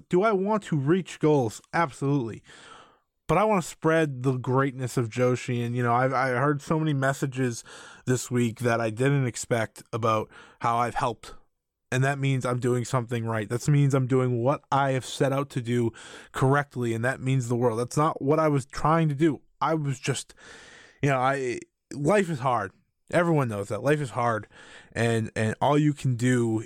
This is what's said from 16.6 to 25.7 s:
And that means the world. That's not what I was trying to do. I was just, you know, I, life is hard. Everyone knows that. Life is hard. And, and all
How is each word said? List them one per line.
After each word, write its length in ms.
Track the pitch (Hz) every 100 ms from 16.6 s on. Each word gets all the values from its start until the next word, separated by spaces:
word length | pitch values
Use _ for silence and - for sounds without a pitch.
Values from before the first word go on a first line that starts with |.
| 139 - 120
And 120 | 113 120
that 160 | 131
means 260 | 131 135 117
the 80 | 120
world. 240 | 123 110
That's 160 | 120 151
not 260 | 156 -
what 160 | 135 156
I 120 | 156
was 160 | 143 -
trying 420 | - 147 165 156
to 80 | 139
do. 240 | 165 127 _ -
I 140 | 143 160
was 220 | 143 131
just, 360 | - 117 - - - - - - - _
you 80 | 143
know, 100 | 131
I, 400 | 127 135 127 113 - _ -
life 360 | 131 147 208 170
is 100 | 139
hard. 320 | 135 117 95 - _ _ -
Everyone 360 | 165 170 151 123
knows 220 | 101 98
that. 120 | 104
Life 200 | 127 151
is 100 | 131
hard. 360 | 127 120 110 104 - - - -
And, 400 | - 117 113 107 -
and 180 | 110 -
all 160 | 127